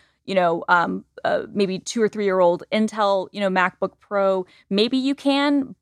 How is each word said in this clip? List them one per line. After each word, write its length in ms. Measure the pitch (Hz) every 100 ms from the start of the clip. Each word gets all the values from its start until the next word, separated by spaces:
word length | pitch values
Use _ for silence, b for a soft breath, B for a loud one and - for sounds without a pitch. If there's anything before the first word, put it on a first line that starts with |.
| b b -
you 80 |
know, 320 | 190 175 170 -
um, 380 | 180 170 185 - -
uh, 200 | - - -
maybe 240 | 208 196 185
two 240 | - 240
or 80 | 214
three-year-old 540 | 214 202 185 175 180 -
Intel, 560 | 214 220 214 202 196 180
you 80 | 208
know, 100 | 202
MacBook 500 | 185 180 - 190 -
Pro, 480 | _ 202 196 190 180 b b
maybe 280 | 196 233 262
you 160 | 262
can, 640 | 277 277 277 285 285 269 -